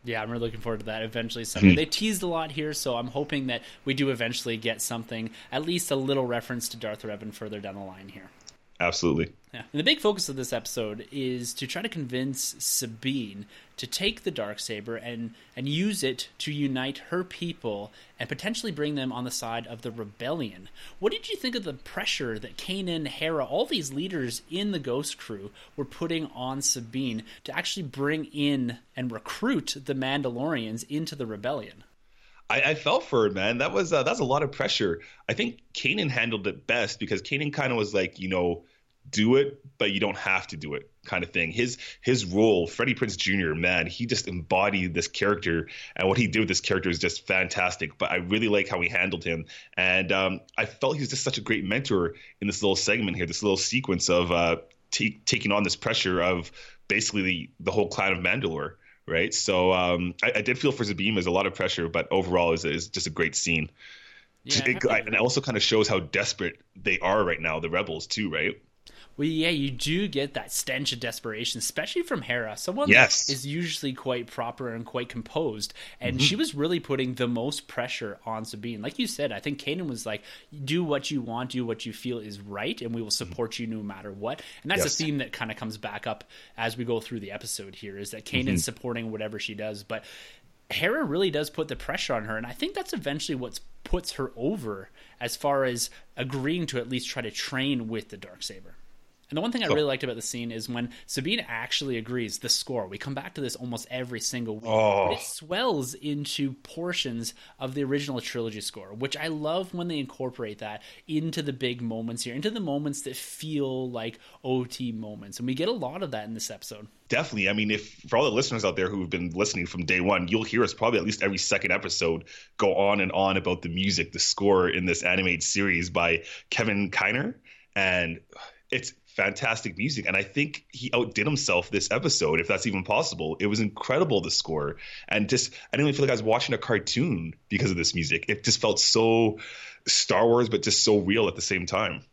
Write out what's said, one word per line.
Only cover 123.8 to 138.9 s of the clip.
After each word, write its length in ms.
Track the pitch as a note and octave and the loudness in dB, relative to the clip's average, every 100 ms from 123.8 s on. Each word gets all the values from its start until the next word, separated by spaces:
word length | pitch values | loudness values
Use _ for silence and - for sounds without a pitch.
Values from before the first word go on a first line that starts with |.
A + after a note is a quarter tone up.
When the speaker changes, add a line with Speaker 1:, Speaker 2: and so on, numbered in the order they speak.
| G2 F#2+ E2 | 0 0 -2
Speaker 2:
the 80 | E2 | 0
score 500 | - - G2+ F#2+ F2+ | 0 4 6 6 6
in 160 | F2 | 2
this 160 | F2+ D#2 | 0 2
animated 400 | F2+ F#2 F#2 E2 | 2 2 2 0
series 480 | - G2 G2 E2+ F2+ | 0 2 2 2 0
by 360 | F2 E2+ E2 - - - | 2 2 2 -2 -16 -4
Kevin 400 | - A2 G2+ G2 | 0 2 2 0
Kiner. 420 | - F#2+ A#2+ G3+ C4 - - _ | 2 2 2 -2 -6 -18 -20 _
And 440 | G2+ F#2+ F2+ E2+ E2 _ - - - _ | 0 2 2 0 -4 _ -20 -20 -20 _
it's 240 | C3 - - _ | -4 -4 -14 _
fantastic 640 | - G2 G2 B2 A2+ A2 F2 | 0 0 0 -2 -2 -4 -4
music, 280 | B2+ C3 F#2+ | -2 -2 0
and 100 | F#2+ | 0
I 60 | |
think 420 | G2+ C#3+ D3 - _ | 0 -2 -2 -4 _
he 160 | - B2 | -10 -2
outdid 320 | A#2+ A2+ G#2 | 0 2 0
himself 440 | A2 C#3+ - F2+ - | 2 2 2 2 2
this 180 | G2+ - | -2 0
episode, 520 | A2 F3+ - D2+ E2 | 0 2 2 4 2
if 80 | E2 | 2
that's 180 | F#2+ A#2 | 0 0
even 160 | F#2+ | -2
possible. 540 | F#2 A2 - E2+ D#2 - | 0 0 0 -2 -4 -2
It 60 | G#2 | 0
was 140 | G#2+ | 2
incredible, 580 | G#2+ - - C3+ E3+ G#2 | 0 -2 0 0 2 0
the 100 | E2+ | 2
score, 440 | - - D#2 C#2+ - - - - | -2 0 -2 -2 -6 -12 -14 -2
and 220 | G#2+ G#2 | 0 4
just, 240 | B2+ - - - | 2 0 -8 -4
I 60 | C3 | 2
didn't 100 | D3 | 2
even 80 | |
feel 80 | C3+ | 4
like 60 | C3+ | 2
I 60 | |
was 80 | A#2 | 4
watching 300 | A2 A#2 - | 4 2 2
a 40 | A2+ | -2
cartoon 760 | - A2 - - E3+ F#2+ D#2+ - _ | 2 2 2 0 2 0 -4 -10 _
because 240 | G2+ G2 | 0 2
of 60 | F2 | 2
this 180 | D#2+ | 0
music. 300 | F2 D2+ D#2 - | 0 0 0 0
It 160 | G#2 | 0
just 160 | - - | 2 4
felt 180 | A2 G#2+ | 4 4
so 600 | - | 6